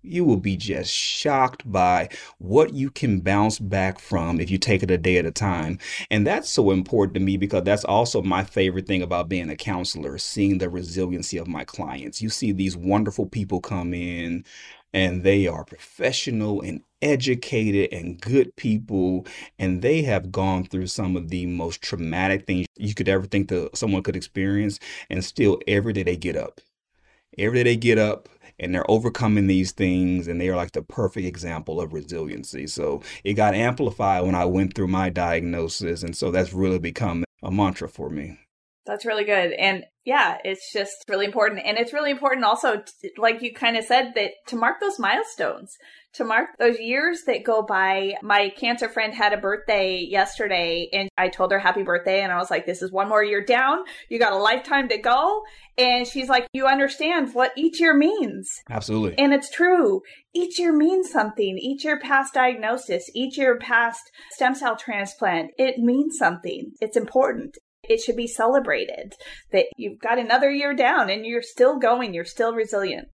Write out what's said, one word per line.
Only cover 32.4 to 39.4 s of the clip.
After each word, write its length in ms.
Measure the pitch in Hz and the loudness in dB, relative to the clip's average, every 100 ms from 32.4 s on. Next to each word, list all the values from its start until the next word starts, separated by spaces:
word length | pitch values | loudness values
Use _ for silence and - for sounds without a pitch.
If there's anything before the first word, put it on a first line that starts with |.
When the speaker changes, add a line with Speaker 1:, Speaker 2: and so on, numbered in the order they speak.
| 67 65 76 | -12 -10 -10
Speaker 1:
So 340 | 76 76 71 - - | -4 -4 -4 -8 -8
it 100 | 98 | -2
got 220 | 104 104 98 | 2 2 2
amplified 680 | 120 123 127 - 98 92 92 | 0 0 -4 0 0 2 2
when 100 | 90 | 2
I 100 | 90 | 2
went 300 | 92 95 - | 2 0 -2
through 120 | 92 | 0
my 200 | 92 92 | 0 0
diagnosis, 920 | 87 85 85 87 85 82 - 87 85 | 0 0 -2 -2 -4 -4 -4 -6 -4
and 120 | 82 82 | -6 -4
so 140 | 92 | 0
that's 220 | 90 90 | 0 0
really 260 | 92 98 92 | 0 0 0
become 440 | 85 82 104 85 85 _ | -4 -4 -4 -2 -6 _
a 100 | - | -4
mantra 380 | 95 98 90 76 | 0 0 -2 -10
for 200 | - 76 | -10 -8
me. 280 | 76 78 - _ _ _ _ - | -8 -10 -16 _ _ _ _ -10
Speaker 2:
That's 200 | 208 233 | -6 -4
really 180 | 214 | -2
good. 300 | 208 202 | 2 2